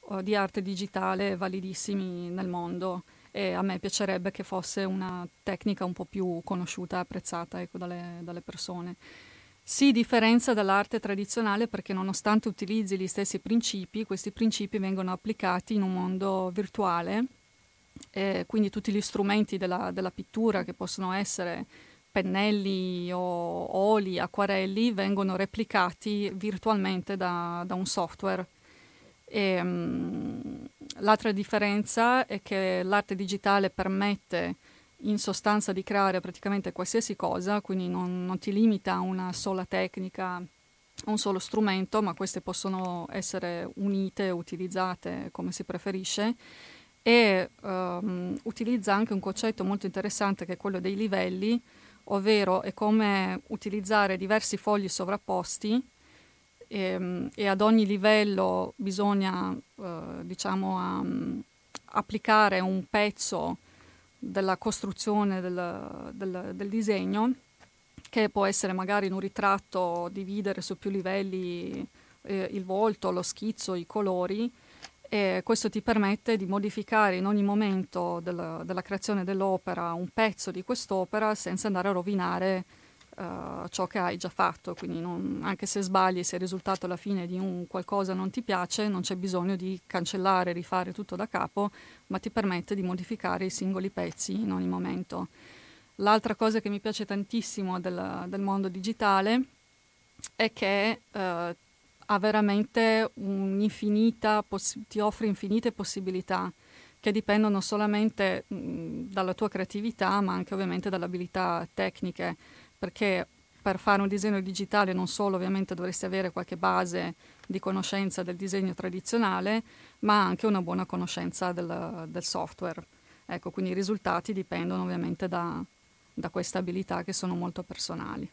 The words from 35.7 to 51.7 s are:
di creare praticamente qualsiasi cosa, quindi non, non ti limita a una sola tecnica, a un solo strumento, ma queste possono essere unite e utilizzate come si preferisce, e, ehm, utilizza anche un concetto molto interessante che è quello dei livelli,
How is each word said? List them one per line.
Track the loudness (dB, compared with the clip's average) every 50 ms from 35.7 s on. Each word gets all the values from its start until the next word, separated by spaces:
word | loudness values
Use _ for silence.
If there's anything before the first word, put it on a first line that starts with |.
| -2
di | -4 -2
creare | 0 2 4 4 4 2 0
praticamente | -2 -4 -12 -6 -4 -2 -2 0 -2 -4 -4
qualsiasi | -4 -4 0 0 0 0 0 -4
cosa, | -4 -2 -2 -2 -2 -2 0 0 -2
quindi | -2 -2 -2 -2 -2 -2
non, | -2 -2 -2 -2 -2 -2 -2
non | -2 -4 -4
ti | -2 -2 2
limita | 6 6 6 6 4 0 0 0
a | 0
una | 0 0 -2 -2 -2 -4 -4
sola | -4 -2 -2 -2 -2 -2
tecnica, | -2 0 0 0 0 -2 -6 -8 -8 -6 -6 -6 -4 -4
a | -6 -8 -12 _ _ _ _ _ _ _ _ _ -12 -4 0
un | 0 2
solo | 2 2 0 0
strumento, | -2 -2 0 2 2 4 2 0 0 0 2 0 2
ma | 2 -2
queste | -2 -4 -4 -4 -4
possono | -6 -4 -6 -4 -2 -2 -2 -2 -2 -4 -4 -6 -8 -6
essere | -6 -6 -6 -4 -4 -4 -4 -4 -4 -4 -6 -8 -6
unite | -2 0 0 2 2 0 -2 -2 -2 0
e | 0
utilizzate | 0 -2 -4 -6 -6 -6 -6 -4 0 0 0 0 -2 -4 -6 -6 -6 -6 -6 -8
come | -8 -6 -6 -4 -4
si | -6 -6
preferisce, | -6 -6 -6 -4 -4 -4 -4 -4 -4 -2 0 0 0 0 -2 -6 -20 -20 -20 -20 -20 -20 -20 -20 _ _ _ _
e, | 6 8 8 8 8 6 4 2 0 _ _ -6
ehm, | -4 -2 -2 -2 -2 -2 -2 -2 -2 -2 -2 -2 -4 -4 -4 -6
utilizza | -8 -6 -4 0 0 0 0 2 2 2
anche | 2 2 2 0
un | -2
concetto | -2 -2 -4 -2 -2 -2 -2 0 -2
molto | -2 -2 -2 -2
interessante | -4 -4 -4 -4 -2 -2 0 2 2 2 0 -2
che | -8 -8
è |
quello | -4 -4 -4 -4 -2
dei | -2 -2 -2
livelli, | 0 0 0 0 0 0 0 -2 0 2 2 2 2 0 _